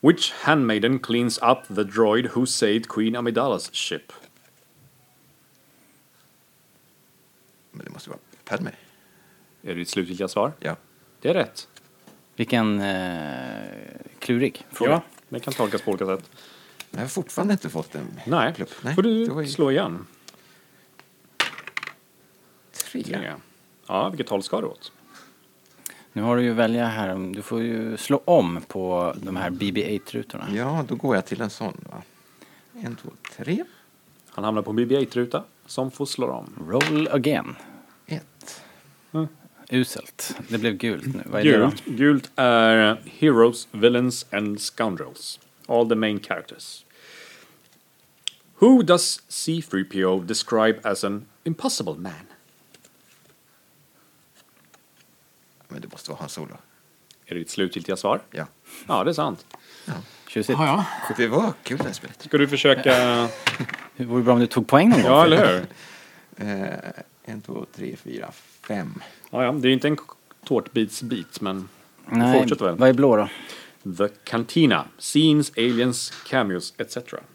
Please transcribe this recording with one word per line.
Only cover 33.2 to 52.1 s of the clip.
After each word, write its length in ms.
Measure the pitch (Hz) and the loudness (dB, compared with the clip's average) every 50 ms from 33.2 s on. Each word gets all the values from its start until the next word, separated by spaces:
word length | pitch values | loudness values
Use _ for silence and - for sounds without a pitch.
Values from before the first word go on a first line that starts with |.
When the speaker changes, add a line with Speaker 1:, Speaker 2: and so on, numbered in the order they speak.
| _ - - | _ -18 -14
Speaker 2:
tre. 280 | - - 135 175 240 359 - - _ _ _ _ _ _ _ _ _ _ _ | -12 -6 -4 -4 -4 -4 -8 -14 _ _ _ _ _ _ _ _ _ _ _
Speaker 1:
Han 140 | - - 98 | -12 -6 -4
hamnar 180 | 107 110 110 104 | -2 -2 -2 -2
på 80 | - | -2
en 60 | 107 | 0
B 80 | 113 120 | 0 2
B 120 | 117 135 | 2 2
eight-ruta 480 | 139 135 - - 123 123 120 - 156 208 - _ _ _ | 0 0 0 -2 -4 -4 -2 -4 -6 -6 -6 _ _ _
som 240 | - - - 131 131 | -12 -6 -6 -6 -6
får 160 | 127 - 143 | -6 -8 -8
slå 240 | 139 - - 123 - | -8 -4 -4 -4 -4
om. 340 | 65 60 - - - - - 80 | -4 -8 -10 -14 -16 -16 -10 -2
Speaker 3:
Roll 400 | 98 127 147 156 156 151 156 - | 0 0 0 2 0 0 0 0
again. 480 | - 143 123 143 147 - - - 143 - - - - - - _ _ _ _ | 0 0 2 2 0 -2 -4 -6 -12 -16 -18 -20 -20 -20 -20 _ _ _ _
Speaker 2:
Ett. 560 | - 160 147 - _ _ _ - - - - - - - - _ - _ _ _ _ - | -12 -10 -10 -12 _ _ _ -20 -20 -20 -20 -20 -20 -20 -20 _ -20 _ _ _ _ -4
Speaker 1:
Mm. 160 | 156 160 151 - _ _ - _ _ - - | -4 -4 -4 -6 _ _ -20 _ _ -12 -2
Speaker 3:
Uselt. 640 | 127 127 127 - - - - - - - - - - - 131 - | 0 0 0 0 -4 -14 -14 -16 -14 -12 -10 -10 -10 -12 -10 -6
Det 100 | 113 113 | -6 -2
blev 140 | 110 120 104 | -2 -2 -2
gult 320 | 92 - 117 104 76 - | -2 -2 -4 -4 -4 -6
nu. 160 | 131 135 - - | -8 -8 -8 -8
Vad 140 | - 101 107 | -6 -2 2
är 40 | 107 | 4
det 140 | 151 131 107 | 6 6 6
då? 80 | 110 | 6
Speaker 1:
Gult. 180 | - - - - | 4 2 -2 -8
Gult 460 | - 127 113 139 147 147 135 - - _ | -8 -2 2 4 4 4 2 0 -6 _
är 680 | - 131 123 120 117 113 113 113 113 110 107 110 113 - - - - | 2 4 4 6 6 6 6 6 6 6 4 2 0 -6 -18 -6 2
Heroes, 500 | - 156 135 113 117 117 117 - - - | 4 4 8 8 8 6 6 2 -12 -12
Villains 560 | - 107 101 120 120 123 123 127 120 - - _ | -6 4 4 4 6 6 2 0 -2 -4 -10 _
and 300 | - 101 107 104 104 101 | -4 -4 -2 -2 -4 -6
Scoundrels. 800 | - - - - 117 107 92 82 - - - - - - - - _ _ _ _ _ | -8 -10 -4 -4 -4 -4 -2 -6 -8 -12 -12 -16 -16 -16 -16 -16 _ _ _ _ _
All 220 | - 120 117 120 110 | 0 2 2 4 4
the 60 | 117 | 2
main 260 | 110 110 107 104 101 | 0 0 -2 -2 -4
characters. 640 | - - 95 85 - - - - - - - - - _ _ _ - - - - - - - - - _ _ _ _ _ _ _ _ _ _ _ _ _ _ _ _ - - _ _ _ _ - | -4 -6 -8 -8 -8 -14 -18 -18 -18 -18 -18 -18 -20 _ _ _ -20 -20 -20 -20 -20 -20 -20 -20 -20 _ _ _ _ _ _ _ _ _ _ _ _ _ _ _ _ -14 -14 _ _ _ _ 6
Who 240 | 240 240 262 254 214 | 8 10 10 8 8
does 400 | 156 175 175 - - - - _ _ | 6 4 4 4 0 -4 -6 _ _
C 340 | - - - - 160 165 156 - | -10 -8 -4 -4 -4 -4 -4 -4
three 140 | - 95 95 | -4 -4 -4
P 200 | 92 - 95 95 | -2 -2 0 2
O 160 | 92 92 92 | 2 2 0
describe 580 | 90 87 110 - - - 120 110 110 110 110 110 - | -2 -4 -6 -6 -4 -2 0 2 4 4 2 2 0
as 220 | 110 98 - - | -4 -2 -2 -2
an 200 | 98 101 104 123 _ _ _ _ | -6 -6 -6 -10 _ _ _ _
impossible 500 | 165 165 - - 269 - - - 90 - | -8 -8 -4 -4 -4 -4 -4 -6 -6 -8
man? 180 | 76 87 95 | -8 -10 -12